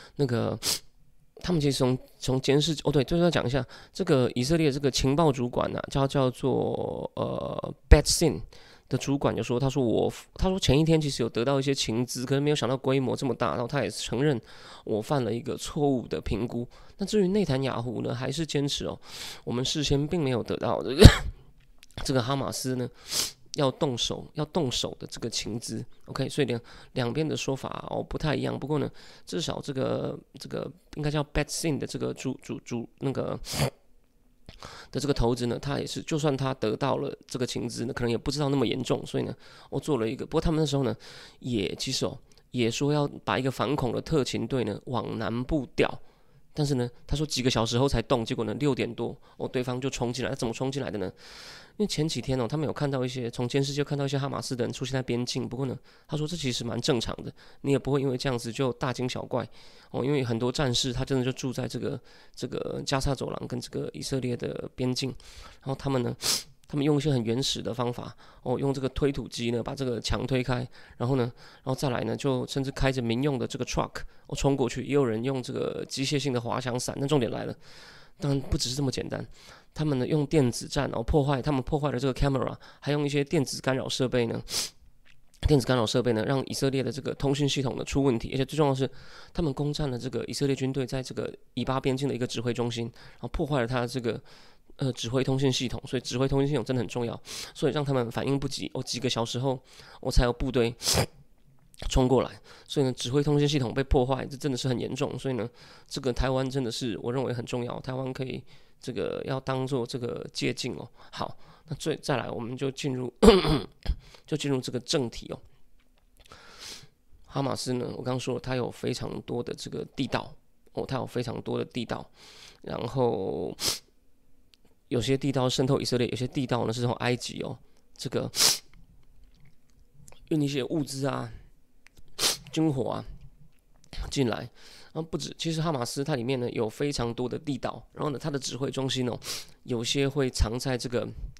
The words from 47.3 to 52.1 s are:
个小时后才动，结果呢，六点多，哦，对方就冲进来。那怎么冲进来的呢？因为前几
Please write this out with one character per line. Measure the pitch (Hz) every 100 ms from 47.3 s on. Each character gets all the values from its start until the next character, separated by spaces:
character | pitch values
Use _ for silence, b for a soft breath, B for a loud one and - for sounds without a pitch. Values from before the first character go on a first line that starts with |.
| -
个 | 120
小 | 120 113
时 | 120
后 | 139
才 | 120
动， | 113 131 113
结 | 127
果 |
呢， | 110 110
六 | 143 120
点 | 110
多， | 117 117 - B -
哦， | 127
对 | 131
方 | 123 127
就 | 135
冲 | - 120
进 | 123
来。 | 107
那 | 139
怎 | 120
么 |
冲 | 113 131
进 | 139
来 | 113
的 | 101
呢？ | 92 - B B B B B -
因 |
为 | 107
前 | -
几 | 160